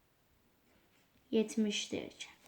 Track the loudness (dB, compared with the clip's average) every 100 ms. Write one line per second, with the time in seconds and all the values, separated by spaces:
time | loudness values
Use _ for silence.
0 | _ _ _ _ _ _ _ _ _ _
1 | _ _ -2 2 2 2 2 2 -2 -4
2 | -6 -10 -16 -16